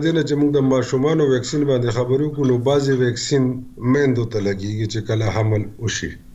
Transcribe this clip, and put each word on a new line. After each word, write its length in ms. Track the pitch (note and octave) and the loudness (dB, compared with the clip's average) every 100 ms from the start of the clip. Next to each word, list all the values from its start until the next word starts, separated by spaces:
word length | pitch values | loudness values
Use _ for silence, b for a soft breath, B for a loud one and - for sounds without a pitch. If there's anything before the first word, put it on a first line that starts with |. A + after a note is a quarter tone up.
دې 80 | D#3 | 2
نه 80 | E3 C#3 | 0 0
چې 60 | D3 | 0
موږ 120 | D3 | 2
د 100 | D3 C3+ | 2 2
ماشومانو 540 | C3 A#2+ C3+ C#3+ D#3+ C#3+ | 2 0 0 2 2 2
واکسین 280 | B2+ - D3 C#3+ | 0 0 -2 0
باندې 280 | B2+ A#2+ A#2 | 0 0 0
خبرې 280 | B2 C3+ | 0 0
وکړو، 220 | D3+ C#3+ C3 | 0 0 0
نو 40 | B2 B2+ | 2 2
بعضې 240 | C#3+ C#3 C3 | 2 2 2
واکسین 420 | B2 A#2 - C#3 B2+ B2+ - - A#2+ C#3 | 0 -2 0 0 0 -2 -10 -4 0 2
میندو 280 | C#3 A#2 A2+ | 2 0 -2
ته 60 | G#2+ G2 | -2 -2
لګیږي 400 | F#2 G#2 G#2+ G#2+ | -2 -4 -4 -4
چې 80 | A2+ - | -4 -2
کله 180 | A2 G2+ | -2 0
حمل 320 | G2+ G#2+ G#2+ G2+ - | 0 0 0 -2 -6
وشي. 240 | A2 - E2+ - - | -6 -4 -6 -10 -16